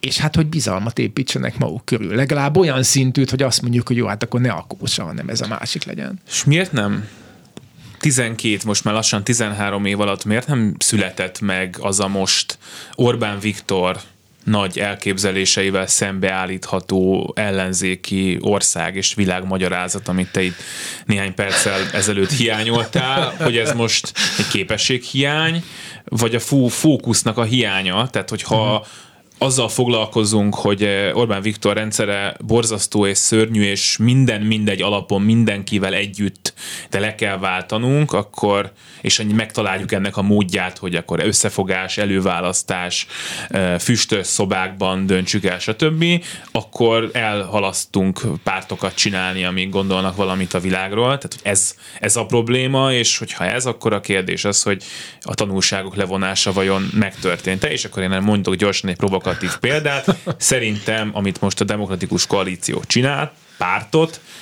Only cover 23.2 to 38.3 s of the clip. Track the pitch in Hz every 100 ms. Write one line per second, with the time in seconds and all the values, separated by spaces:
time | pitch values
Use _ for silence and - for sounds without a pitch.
23.2 | 131 - 156 117 113 117 113 - - -
24.2 | - - - 101 92 107 - 127 - 135
25.2 | 139 151 160 165 165 - - - - 220
26.2 | 117 117 - 139 123 - 160 131 - 113
27.2 | 120 110 113 127 107 95 95 92 127 -
28.2 | 95 107 - 110 107 107 - - - -
29.2 | _ - 131 127 113 - 123 117 107 117
30.2 | 107 110 104 98 104 98 104 98 101 76
31.2 | 117 98 104 104 101 101 107 104 104 101
32.2 | 98 - 110 113 113 110 - 107 98 98
33.2 | - 113 110 110 101 98 - - 113 131
34.2 | 127 107 107 110 104 98 95 101 87 101
35.2 | 101 113 110 101 95 104 95 92 101 98
36.2 | 98 - - - - - - 95 104 104
37.2 | 107 98 95 92 92 110 123 143 151 101
38.2 | 104